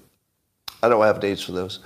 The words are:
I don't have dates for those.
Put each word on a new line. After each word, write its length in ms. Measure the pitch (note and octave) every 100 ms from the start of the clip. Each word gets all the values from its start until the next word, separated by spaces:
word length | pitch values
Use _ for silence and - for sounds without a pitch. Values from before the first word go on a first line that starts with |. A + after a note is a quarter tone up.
| _ _ _ _ _ _ - -
I 80 | A#2
don't 140 | A2+
have 160 | G#2+ G2+
dates 240 | G2+ F#2+
for 80 | -
those. 280 | F2+ F#2 -